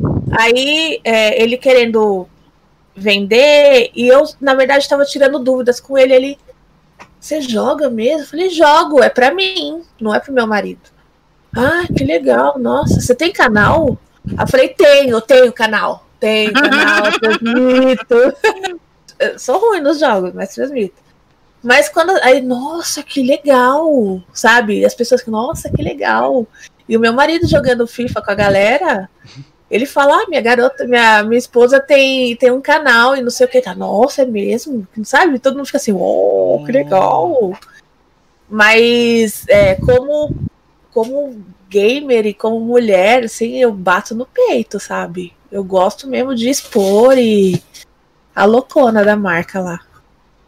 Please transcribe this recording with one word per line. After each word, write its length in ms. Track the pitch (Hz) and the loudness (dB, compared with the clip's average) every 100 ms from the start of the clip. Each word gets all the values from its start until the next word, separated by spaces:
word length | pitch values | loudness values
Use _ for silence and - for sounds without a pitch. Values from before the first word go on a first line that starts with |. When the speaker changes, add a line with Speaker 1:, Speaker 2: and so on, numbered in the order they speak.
| - - - | -6 -4 -4
Speaker 1:
Aí, 680 | 220 233 254 277 311 320 - 226 | 0 0 0 0 -2 -4 -6 -2
é, 360 | 226 214 214 | 0 0 0
ele 140 | 226 247 | 0 0
querendo 720 | 269 254 233 220 214 190 180 _ _ _ _ _ _ 196 | 2 4 2 0 0 -2 -8 _ _ _ _ _ _ -6
vender, 960 | 208 202 196 226 294 294 285 254 - - | -2 -2 2 4 4 6 6 4 0 -2
e 120 | 247 | 4
eu, 160 | 269 302 - | 4 2 -4
na 120 | 269 262 | -2 0
verdade, 340 | 262 277 277 | 2 0 0
tava 160 | 285 285 | -2 -2
tirando 340 | 277 269 285 | 2 0 0
dúvidas 400 | 247 254 240 240 | -2 -2 -2 -4
com 180 | - 269 | -2 0
ele, 160 | 262 | 4
ele, 240 | 254 277 285 _ _ _ _ _ _ - _ | 2 0 -10 _ _ _ _ _ _ -20 _
"Você 200 | - 302 | -8 -8
joga 480 | 254 214 226 302 269 | -4 -4 -2 -2 -4
mesmo?" 320 | 226 240 311 | -2 -2 -4
Eu 40 | 277 | -6
falei, 220 | 302 370 | -6 -4
"Jogo, 540 | 320 294 311 320 285 | 2 4 4 2 2
é 60 | - | 2
pra 240 | - 254 | 2 0
mim, 500 | 359 381 370 294 330 - - | 0 -4 -4 -10 -12 -16 -10
não 120 | 214 | -4
é 60 | 226 | -4
pro 140 | - | -2
meu 120 | 254 220 | -4 -2
marido." 340 | 208 185 175 _ _ _ _ _ _ _ 226 | -4 -4 -14 _ _ _ _ _ _ _ -2
"Ah, 280 | 269 339 359 - | -2 -2 -2 -4
que 80 | |
legal, 540 | 269 339 269 240 277 269 | -2 -2 0 0 0 -2
nossa, 400 | 233 262 - - | -4 -2 0 -2
você 140 | - 247 | 0 0
tem 160 | 339 | -2
canal?" 640 | - 254 208 202 302 294 - _ _ - 185 | 0 0 2 2 2 0 -4 _ _ -12 -8
Eu 100 | - | 0
falei, 220 | 262 - | 2 0
"Tenho, 520 | - 302 277 269 226 | 4 4 4 2 -2
tenho 320 | 226 254 247 | 4 4 4
canal, 520 | 240 220 208 - - _ - | 2 -4 -2 -6 -8 _ -6
tenho 320 | 214 220 214 | -2 0 0
canal, 500 | 254 294 285 302 302 311 | 0 2 2 0 0 0
Speaker 2:
<laughs> 60 | 359 | -2
Speaker 1:
transmito." 960 | 220 220 233 247 254 254 262 226 - 240 262 - 427 381 381 339 _ _ _ - | -2 -2 -2 0 2 2 2 0 0 2 2 0 -4 -4 -10 -12 _ _ _ -6
Eu 200 | 220 - | -6 -6
sou 200 | - 349 | -4 0
ruim 200 | 453 370 | 0 0
nos 180 | 285 302 | -2 0
jogos, 340 | 285 196 180 | 0 0 -4
mas 200 | 180 196 | -8 -12
transmito. 420 | 233 269 269 185 _ _ _ _ _ _ _ | -8 -8 -6 -8 _ _ _ _ _ _ _
Mas 240 | 233 269 294 | 0 2 2
quando, 240 | 339 320 320 | 0 0 2
aí, 200 | 247 277 | 2 2
"Nossa, 600 | 254 247 285 339 - 294 | 0 -6 -6 -8 -8 -10
que 220 | - 285 | -8 -4
legal", 1000 | 254 302 285 254 247 285 330 277 196 185 - | -2 0 2 2 2 2 0 0 -2 -6 -12
sabe? 500 | - 226 240 214 196 202 | -2 2 2 0 0 0
As 80 | |
pessoas 280 | - 233 247 | 0 -2 -2
que, 80 | 226 | -2
"Nossa, 380 | 220 262 320 294 | -6 -6 -8 -6
que 100 | - | -6
legal." 640 | - 285 - 226 262 262 220 - - _ - | -6 -6 -2 -2 0 -2 -4 -14 -20 _ -4
E 60 | 226 | 0
o 20 | |
meu 140 | 226 | 0
marido 340 | 247 302 339 339 | 2 0 0 0
jogando 380 | 294 262 240 233 | 0 0 -2 -4
fifa 360 | - 240 214 | -4 -6 -6
com 100 | 214 | -6
a 40 | 202 | -2
galera, 760 | 202 196 208 285 339 208 190 _ - 135 - _ - | 0 2 2 0 0 -4 -6 _ -20 -20 -20 _ -6
ele 160 | 208 277 | -4 -2
fala, 360 | 294 285 339 | 0 2 2
"Ah, 20 | 453 | 0
minha 100 | 277 | -2
garota, 440 | 226 240 254 - 247 | 0 2 0 -2 -2
minha, 340 | 240 226 214 | 2 4 4
minha 140 | 214 240 | 2 -2
esposa 440 | - 240 247 269 | 0 2 4 4
tem, 520 | 269 285 269 262 247 233 | 4 2 2 0 -2 0
tem 120 | 247 | 0
um 100 | 254 | 0
canal 520 | 277 311 277 233 247 277 | 0 0 2 2 2 0
e 60 | |
não 80 | 240 | -4
sei 140 | - 247 | -2 0
o 20 | |
que." 100 | 254 | 0
Tá, 120 | 190 185 | -2 -8
"Nossa, 460 | 190 196 277 - | -4 0 0 0
é 40 | 254 | -2
mesmo?" 600 | 208 202 233 311 240 185 220 | -2 -4 -4 -6 -10 -10 -12
Sabe? 360 | 208 277 359 247 | -2 0 0 0
Todo 160 | 269 269 | -2 -4
mundo 80 | 269 | -6
fica 120 | 269 | -4
assim, 120 | 233 | -2
"Oh, 680 | 185 - - 196 196 180 185 247 | -2 0 0 0 0 0 -2 0
que 60 | |
Speaker 3:
Oh. 40 | 262 | -2
Speaker 1:
legal." 760 | 285 190 196 262 349 269 190 202 - - _ _ _ _ _ _ _ | 0 0 2 0 0 -2 -2 -6 -18 -20 _ _ _ _ _ _ _
Mas, 960 | 214 214 226 233 240 233 233 214 - - | 0 2 4 2 2 0 0 -2 -6 0
é, 260 | 202 196 190 | 2 4 2
como, 580 | - 247 285 302 302 - - _ _ _ _ | 0 0 0 -4 -4 -6 -10 _ _ _ _
como 500 | 233 226 277 285 220 180 - _ | -6 -4 -6 -6 -12 -20 -20 _
gamer 560 | 196 208 277 285 233 214 | 0 0 -2 0 0 0
e 60 | |
como 260 | - 220 226 | -4 -4 -4
mulher, 640 | 226 247 220 185 202 254 226 | 0 0 2 2 4 2 0
assim, 320 | - 233 254 | -6 -6 0
eu 160 | 240 | -2
bato 420 | 196 180 185 - 226 | 0 -2 -2 -4 -12
no 100 | 254 | -8
peito, 540 | - 480 254 - 202 | -2 0 0 -4 -10
sabe? 540 | - 190 180 180 175 _ _ | -8 -10 -8 -12 -14 _ _
Eu 120 | 202 185 | -10 -2
gosto 420 | 190 190 - 269 | 2 0 -2 -8
mesmo 260 | 233 262 | -4 -4
de 140 | 240 240 | -2 -2
expor 680 | 277 - 220 196 208 254 262 | -4 -2 0 2 4 4 4
e... 440 | 226 208 190 175 _ - - _ _ _ _ | 2 2 2 -2 _ -20 -20 _ _ _ _
a 120 | - 202 | 0 2
loucona 580 | 240 - 311 240 214 | 2 0 0 2 2
da 140 | 202 208 | 2 0
marca 420 | 190 165 - 190 | -2 -4 -4 -8
lá. 220 | 180 170 _ _ _ _ _ _ | -8 -10 _ _ _ _ _ _